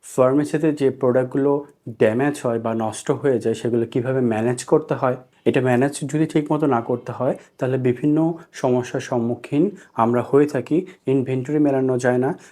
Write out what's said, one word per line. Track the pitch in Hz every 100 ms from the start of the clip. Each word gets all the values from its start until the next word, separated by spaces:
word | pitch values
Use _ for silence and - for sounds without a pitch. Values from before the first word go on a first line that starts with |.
| - -
ফার্মেসিতে | 127 139 147 156 156
যে | 147 135
প্রোডাক্টগুলো | 127 127 127 123 139 139 143 143 _ -
ড্যামেজ | 113 117 113 143 147
হয় | 123 117
বা | 113
নষ্ট | 113 110 107 -
হয়ে | 135 143 123
যায় | 117 113
সেগুলো | 123 120 117
কিভাবে | 131 120 131
ম্যানেজ | 120 107 117 123
করতে | - 156 156
হয়? | 127 131 123 - _ -
এটা | 143
ম্যানেজ | 127 123 143 -
যদি | 143 151 156
ঠিকমতো | 160 147 151 151
না | 117
করতে | 117 123 -
হয় | 113 127 - - _
তাহলে | 131 131
বিভিন্ন | 123 123 151 151 160 165 -
সমস্যার | - 131 123 123 135
সম্মুখীন | - 123 117 120 - 143 196 - -
আমরা | - 113 123
হয়ে | 117 139 147
থাকি। | 131 123 156 180 - -
ইনভেন্টরি | 135 123 131 127 151
মেলানো | 147 135 131 127
যায় | 127 123
না | 131 147 -